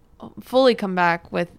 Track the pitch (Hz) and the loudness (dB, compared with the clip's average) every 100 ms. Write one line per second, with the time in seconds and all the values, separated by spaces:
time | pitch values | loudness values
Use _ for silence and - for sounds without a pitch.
0 | _ _ - - - 254 262 - 196 185 | _ _ -20 -20 -4 2 2 2 -2 -2
1 | 175 170 - 185 175 | 0 -2 -6 -8 -8